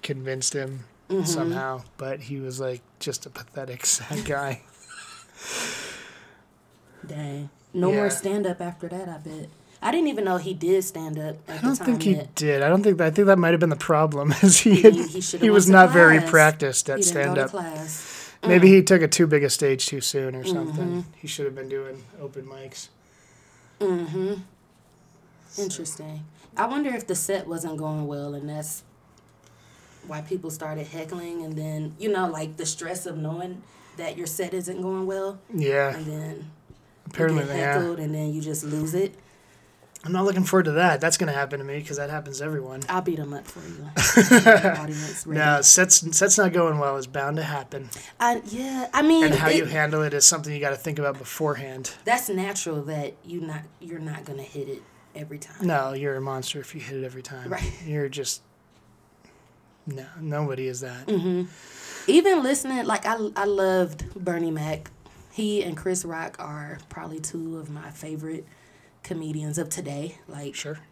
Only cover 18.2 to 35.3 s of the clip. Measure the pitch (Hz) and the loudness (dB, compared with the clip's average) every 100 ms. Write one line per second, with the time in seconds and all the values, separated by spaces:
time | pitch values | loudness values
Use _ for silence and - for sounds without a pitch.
18.2 | - - - 180 185 190 185 185 156 - | -18 -4 6 10 12 10 8 4 4 4
19.2 | 165 151 139 - 143 131 - 139 - 139 | 4 4 2 0 0 0 -2 -4 -4 -4
20.2 | 131 127 127 170 160 151 180 175 175 - | -6 -6 -4 -4 -4 -4 -4 -4 -8 -14
21.2 | 151 - 143 131 131 135 135 131 110 147 | -12 -8 -8 -8 -8 -8 -8 -14 -18 -16
22.2 | 139 135 131 135 131 - - _ _ _ | -14 -14 -16 -18 -18 -18 -20 _ _ _
23.2 | _ _ _ _ _ _ 202 180 165 180 | _ _ _ _ _ _ -2 -2 -4 -4
24.2 | 190 202 190 _ _ _ _ _ _ _ | -4 -6 -10 _ _ _ _ _ _ _
25.2 | _ _ _ - 196 185 156 - 156 156 | _ _ _ -8 -8 -6 -10 -12 -12 -14
26.2 | 156 _ - - 233 277 285 240 - 180 | -14 _ -14 -6 -4 -2 -4 -6 -6 -6
27.2 | - 196 165 165 165 151 156 151 147 143 | -2 -4 -6 -8 -8 -8 -6 -6 -6 -8
28.2 | 143 143 147 151 151 - _ _ _ _ | -8 -10 -10 -10 -10 -14 _ _ _ _
29.2 | _ _ _ _ _ _ _ - - 151 | _ _ _ _ _ _ _ -20 -14 -14
30.2 | 151 185 165 156 156 156 151 160 160 180 | -8 -8 -8 -10 -10 -10 -10 -12 -12 -12
31.2 | 170 170 160 156 156 156 156 - 214 190 | -10 -10 -8 -8 -6 -6 -8 -6 -4 -2
32.2 | 180 156 156 - 160 - 170 185 180 156 | -2 -4 -10 -8 -8 -8 -8 -8 -8 -8
33.2 | 156 170 180 185 - - - - 165 165 | -6 -6 -10 -12 -20 -20 -20 -12 -10 -8
34.2 | 165 160 175 185 180 185 185 190 190 196 | -8 -6 -6 -6 -6 -8 -6 -4 -4 -4
35.2 | 196 | -6